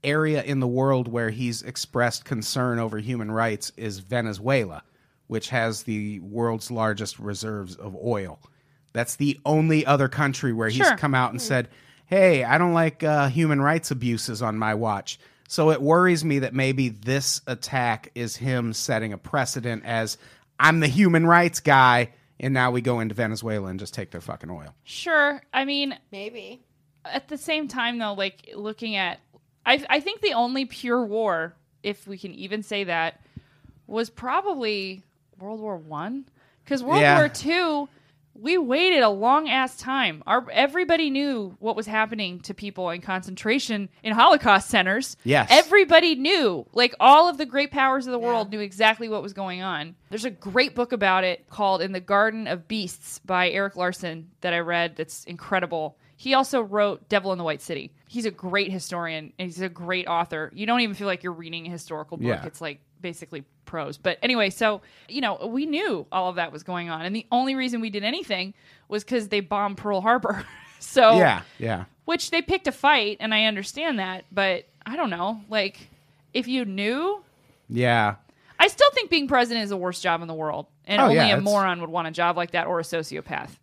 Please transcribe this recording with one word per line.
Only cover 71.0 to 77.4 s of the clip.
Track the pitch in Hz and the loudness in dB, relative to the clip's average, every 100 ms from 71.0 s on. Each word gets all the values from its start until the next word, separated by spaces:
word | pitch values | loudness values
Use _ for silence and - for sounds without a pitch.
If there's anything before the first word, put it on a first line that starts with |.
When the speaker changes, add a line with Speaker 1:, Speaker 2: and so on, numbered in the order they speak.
| 226 226 | 10 10
Speaker 1:
Yeah, | 165 92 - - | 8 4 -4 -8
yeah. | 113 95 92 _ - | -4 -4 -6 _ -4
Speaker 2:
which | 330 - | -4 0
they | 330 | -2
picked | - 370 302 | 0 -2 -2
a | |
fight, | - 302 285 208 208 | 0 4 4 2 -4
and | 220 | -2
I | 214 | 2
understand | 220 202 196 - 320 240 | 2 0 -8 -6 -4 -2
that. | 190 185 - | -4 -8 -8
But | 190 196 180 - _ - | -2 0 0 -6 _ -10
I | 285 | -4
don't | 277 | -4
know. | 170 185 220 208 | -2 -4 -6 -6
Like, | 214 196 - - _ _ _ _ | -4 -4 -8 -20 _ _ _ _
if | 233 240 | -6 -2
you | 254 | -4
knew | 220 190 208 262 359 415 _ _ | -2 -2 -2 -2 -2 -6 _ _